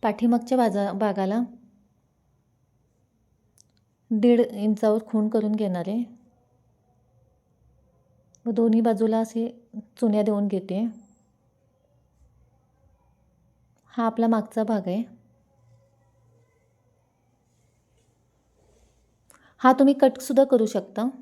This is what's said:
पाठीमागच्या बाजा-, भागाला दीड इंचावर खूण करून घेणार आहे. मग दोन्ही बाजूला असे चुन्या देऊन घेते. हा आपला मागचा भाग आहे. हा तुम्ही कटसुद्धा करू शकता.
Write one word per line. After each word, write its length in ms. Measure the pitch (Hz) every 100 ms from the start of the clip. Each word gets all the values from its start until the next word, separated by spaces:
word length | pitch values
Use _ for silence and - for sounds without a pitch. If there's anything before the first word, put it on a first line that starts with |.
पाठीमागच्या 540 | 226 208 233 233 233 254
बाजा-, 340 | 233 196 202
भागाला 460 | 196 214 196 190 220 240 - _ _ _ _ _ _ _ _ _ _ _ _ _ _ _ _ _ _ _ _ _ _ _ _ _
दीड 280 | 220 240 240
इंचावर 600 | 233 208 208 208 220 214 220
खूण 200 | 220 214
करून 220 | 220 214
घेणार 320 | 214 208 180 170
आहे. 160 | 220 240 - _ _ _ _ _ _ _ _ _ _ _ _ _ _ _ _ _ _ _ _ _ _ 233
मग 80 |
दोन्ही 280 | 220 226 226
बाजूला 360 | 233 208 220 220
असे 300 | 226 226 233 - _ 214 - -
चुन्या 220 | 233 208
देऊन 260 | 208 208 202
घेते. 380 | 190 190 185 233 220 _ _ _ _ _ _ _ _ _ _ _ _ _ _ _ _ _ _ _ _ _ _ _ _ _ _ _ _ _
हा 120 | - 226
आपला 220 | 233 226
मागचा 360 | 226 214 -
भाग 240 | 214 214 190
आहे. 160 | 190 233 - _ _ _ _ _ _ _ _ _ _ _ _ _ _ _ _ _ _ _ _ _ _ _ _ _ _ _ _ _ _ _ _ _ _ _ _ _ _ _ _ _ _ _ _
हा 120 | 254
तुम्ही 200 | 262 277
कटसुद्धा 500 | 277 262 262 - 269
करू 220 | 269 247 214
शकता. 440 | 202 - - 240 -